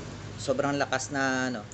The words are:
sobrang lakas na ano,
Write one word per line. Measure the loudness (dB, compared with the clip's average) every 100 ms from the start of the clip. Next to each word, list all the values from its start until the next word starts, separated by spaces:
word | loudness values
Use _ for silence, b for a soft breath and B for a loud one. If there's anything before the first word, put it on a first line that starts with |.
| -8 -10 -10 -4
sobrang | 0 2 2 2
lakas | 2 0 0
na | 0 2 2 2
ano, | -2 -6